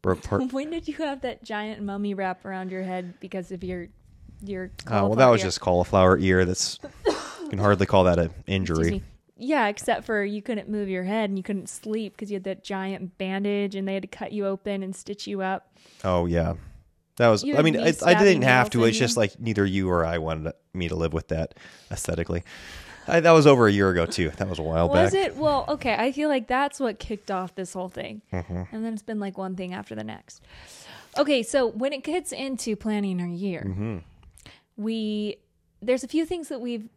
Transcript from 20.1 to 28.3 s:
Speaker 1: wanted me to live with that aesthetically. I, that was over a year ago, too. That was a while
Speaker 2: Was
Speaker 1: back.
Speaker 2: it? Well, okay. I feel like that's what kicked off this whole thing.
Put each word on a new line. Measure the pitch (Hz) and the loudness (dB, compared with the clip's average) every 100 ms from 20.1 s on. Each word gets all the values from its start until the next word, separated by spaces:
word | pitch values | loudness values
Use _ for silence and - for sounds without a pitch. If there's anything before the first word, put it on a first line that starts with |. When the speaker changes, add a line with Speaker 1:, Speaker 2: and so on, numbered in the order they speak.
| 85 | -2
Speaker 1:
wanted | 80 80 78 - _ | -2 -4 -6 -10 _
me | 95 85 | -6 -4
to | |
live | 82 82 | -2 -2
with | 82 - | -2 -4
that | 80 78 - - - - | -4 -4 -8 -20 -20 -12
aesthetically. | - - 82 82 87 - - - - - - - | -8 -4 -4 -2 -4 -6 -18 -18 -18 -20 -18 0
I, | 170 | 4
that | 165 | 6
was | 165 143 | 8 10
over | 135 110 | 8 8
a | |
year | 101 95 | 6 4
ago, | 90 85 | 4 2
too. | - 82 - | 0 -2 -2
That | 98 | -6
was | 82 | -4
a | |
while | 78 80 85 | -2 2 4
Speaker 2:
Was | - - | 6 4
Speaker 1:
back. | 392 381 | 2 0
Speaker 2:
it? | 254 | 0
Well, | 311 277 - | 0 0 0
okay. | 294 254 208 | -4 -2 0
I | 240 | 0
feel | 277 302 | 0 0
like | 269 220 | 0 0
that's | 254 285 - | -2 -2 -2
what | 254 214 | -6 -4
kicked | - 214 - | -10 -10 -6
off | 196 185 190 | -6 -6 -8
this | 180 | -10
whole | 190 185 | -8 -10
thing. | - - 214 _ | -8 -12 -12 _